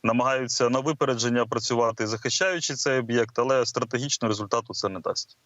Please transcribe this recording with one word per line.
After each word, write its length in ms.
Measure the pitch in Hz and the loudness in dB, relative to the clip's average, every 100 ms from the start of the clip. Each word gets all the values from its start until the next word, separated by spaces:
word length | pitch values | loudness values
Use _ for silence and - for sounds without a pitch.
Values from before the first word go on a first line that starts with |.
намагаються 640 | 113 117 127 131 123 - 123 | 0 2 2 0 -2 0 2
на 100 | 127 | 2
випередження 640 | 139 151 135 123 120 120 117 | -2 0 0 2 2 2 0
працювати, 640 | 117 - 117 117 113 110 | -2 0 2 2 0 -4
захищаючи 640 | 110 123 - 190 175 - 135 | -2 -2 0 0 0 -4 -2
цей 240 | - 131 | 0 0
об'єкт, 400 | 117 120 113 - | 2 2 2 0
але 260 | 123 135 117 | 2 2 2
стратегічного 640 | - 120 123 143 - 113 | -2 -2 -2 -2 -2 0
результату 440 | 104 104 117 113 | -2 0 -2 -2
це 160 | - 101 | -6 -4
не 100 | 92 | -4
дасть. 380 | - - - - | -6 -6 -8 -16